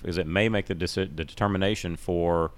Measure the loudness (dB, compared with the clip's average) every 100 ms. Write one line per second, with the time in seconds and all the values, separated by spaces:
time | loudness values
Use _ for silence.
0 | -4 -2 0 2 4 2 0 -2 -2 -2
1 | -2 -4 -6 -2 0 2 2 0 -4 -4
2 | -2 0 2 2 0